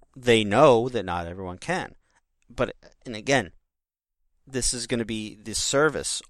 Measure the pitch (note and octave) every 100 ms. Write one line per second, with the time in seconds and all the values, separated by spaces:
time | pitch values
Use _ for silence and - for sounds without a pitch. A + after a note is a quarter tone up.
0 | _ - B2 A2+ G#2+ G#2 D3+ A#2 B2 A#2+
1 | F#2 F2 E2+ F2+ F#2 F2+ - F3+ - -
2 | _ _ _ _ _ A#2+ B2 - - _
3 | - G#2+ A2 C3+ F#2 - _ _ _ _
4 | _ _ _ _ _ C3 A#2 B2 A2+ B2
5 | A2 A2 G#2+ A2 G#2+ G#2 - C#3 D3+ A2+
6 | - - -